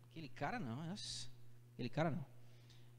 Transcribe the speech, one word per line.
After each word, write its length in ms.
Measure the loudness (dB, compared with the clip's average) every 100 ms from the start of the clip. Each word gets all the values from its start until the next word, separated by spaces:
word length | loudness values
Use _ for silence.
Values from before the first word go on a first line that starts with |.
| -10
Aquele 180 | -6 -4
cara 280 | 2 2 4
não, 180 | 2 0
nossa, 520 | 0 -2 -2 -2 -2 -4 -8 -10 -10
aquele 160 | -2 2
cara 200 | 6 6
não. 140 | 6 0 -8 -10 -12 -14 -14 -14